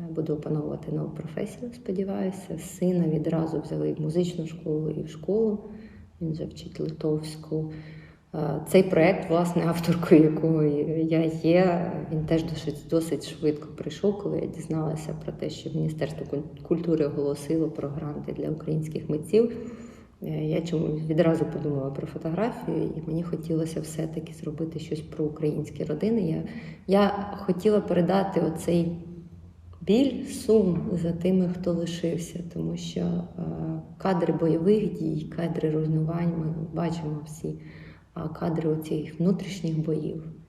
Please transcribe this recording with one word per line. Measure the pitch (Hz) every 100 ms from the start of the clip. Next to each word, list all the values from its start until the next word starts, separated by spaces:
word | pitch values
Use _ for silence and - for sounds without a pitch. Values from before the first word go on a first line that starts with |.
| 165
буду | 160 151
опановувати | 151 151 151 147 139 -
нову | 151 151
професію, | - - - - - 247
сподіваюся. | - - 190 196 202 190 185 - 160
Сина | - - 180 180 160
відразу | 151 156 165 160 156
взяли | - 156 151
в | 151
музичну | 156 165 175 170 156
школу | - 160 151 156
і | 156
в | -
школу. | - - 208 220 208 - - - - - -
Він | 165
вже | 151
вчить | - - 170 -
литовську. | 156 156 156 151 156 - - 156 156 - - - - - _
Е, | - 156 156 -
цей | 185
проєкт, | 185 160 170 196 -
власне, | 165 175 175 160
авторкою | 170 - 165 - 156
якого | 156 156 160 160
я | 151 143 156 160 160 160
є, | 165 160 160 175 185 175 175 165 151
він | 156
теж | 156 165
досить, | 160 - 147 147 -
досить | 165 165 143 -
швидко | - 156 151 - -
прийшов, | 156 - 202 196
коли | 160 156
я | 160
дізналася | - - 160 156 156 - -
про | -
те, | - 156
що | - -
Міністерство | 156 156 - 139 - -
куль-, | 143 156 -
культури | - 170 170 156 143
оголосило | 143 143 143 - 160 160
про | 156 143
гранти | 143 147 147 143
для | - 147
українських | 156 - 156 - - -
митців. | 151 - 214 240 - - - - - - -
Е, | 156 156
я | 156 160
чому | 170 156 -
відразу | 151 156 160 165 160
подумала | 151 - 151 139 135
про | 143 -
фотографію, | 147 165 170 233 - - 160 156 156
і | 156
мені | 165
хотілося | 170 160 165 160 160 -
все-таки | 156 - 160 165 -
зробити | - 156 139 160 151
щось | - 156
про | - -
українські | 151 - 151 147 147 -
родини. | 151 151 202 226
Я, | 170 160 - - - - -
я | 196 202 196 - -
хотіла | - 180 214 208
передати | - 180 170 190 190 170
оцей | 165 165 - 175 170 170 - - - - - - - -
біль, | - 226 277 247
сум | - - - 220 185 160 -
за | 175 165
тими, | 165 185 185 175
хто | 175 185
лишився, | 165 165 - 165 170 - 175 -
тому | 165 165 170
що, | - 180
е, | 175 175 175 - 165 160 160 160 - -
кадри | 190 185 170
бойових | 151 165 165 175 214 -
дій, | 170 160 156 - -
кадри | 170 156 156
руйнувань | 156 156 156 156 170 170 165
ми | 156 160 156
бачимо | 160 170 165 151 151
всі, | - - 156 156 - - - - -
а | - 156
кадри | - 170 165 160
оцих | 156 - 156 - -
внутрішніх | 175 202 - - 165 156
боїв | 156 156 - 165 160 -